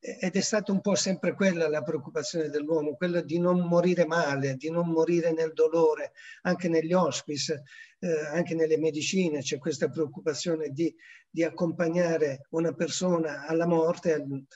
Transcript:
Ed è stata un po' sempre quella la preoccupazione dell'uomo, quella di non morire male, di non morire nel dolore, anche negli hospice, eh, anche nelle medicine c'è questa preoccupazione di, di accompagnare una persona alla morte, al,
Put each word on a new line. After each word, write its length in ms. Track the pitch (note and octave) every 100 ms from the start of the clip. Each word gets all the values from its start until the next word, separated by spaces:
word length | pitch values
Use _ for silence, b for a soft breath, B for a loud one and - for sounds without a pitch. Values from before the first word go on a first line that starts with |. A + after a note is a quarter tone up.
Ed 320 | - - F#3+
è 60 | G3
stata 320 | - G#3+ G3+
un 80 | G3
po' 140 | G3+
sempre 400 | F#3+ - F#3+ F3+
quella 340 | C#3+ F#3+ E3+ D#3+
la 140 | D3+
preoccupazione 640 | D3+ D#3 D3 D#3+ D3 E3+ D3+
dell'uomo, 480 | D3 D3 D#3+ D3+ D3
quella 240 | F3+ F3
di 180 | D3+ E3
non 220 | F3 F3+
morire 460 | F3 E3+ F3 F3 D#3+
male, 480 | E3 D#3 C#3 C#3
di 160 | C3 D3+
non 180 | E3+ E3+
morire 420 | E3 D#3+ E3+ E3
nel 200 | D#3+ D#3+
dolore, 600 | D#3 D#3+ E3 D#3+ D3+ C#3+ B B B
anche 300 | F3+ F3+ F3+
negli 240 | E3 D#3+
hospice, 720 | F3+ E3+ C3 - D3 - D3+ - B B B
eh, 100 | F#3 D#3+ D3+
anche 260 | D3+ F3
nelle 240 | E3 D#3+ D#3
medicine 640 | D#3 D3 C#3 F#3+ F3+ D3+
c'è 180 | C3+ C3
questa 320 | E3+ D3 D#3
preoccupazione 800 | D3 D3+ - - C#3+ F3+ D#3+ D3+
di, 260 | C3+ E3 - B B B
di 160 | D#3
accompagnare 1000 | E3 - F3 D#3+ E3+ E3+ E3+ E3 D3+ C3+ -
una 200 | D#3+ E3
persona 720 | C#3+ E3 - F#3 F3 D#3+ C#3+
alla 220 | C#3+ D#3+ E3+
morte, 480 | E3 D#3+ F3 F3+
al, 280 | D#3 C#3 C#3 C#3